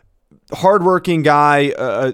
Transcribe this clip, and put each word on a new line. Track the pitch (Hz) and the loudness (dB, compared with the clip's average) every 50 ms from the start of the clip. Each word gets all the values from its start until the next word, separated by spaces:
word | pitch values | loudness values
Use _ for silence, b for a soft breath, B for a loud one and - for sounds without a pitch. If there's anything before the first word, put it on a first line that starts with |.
| b b _ _ _ _ _ _ _ - | b b _ _ _ _ _ _ _ -16
hardworking | - - 170 190 208 202 170 185 185 175 - 185 170 160 160 | -8 -2 0 2 2 2 2 2 0 0 0 -2 -2 0 2
guy, | 156 147 147 147 147 147 143 143 139 | 2 2 2 2 2 2 2 0 -2
uh, | - - 127 127 98 113 131 131 | -2 -6 -6 -6 -4 -4 -4 -4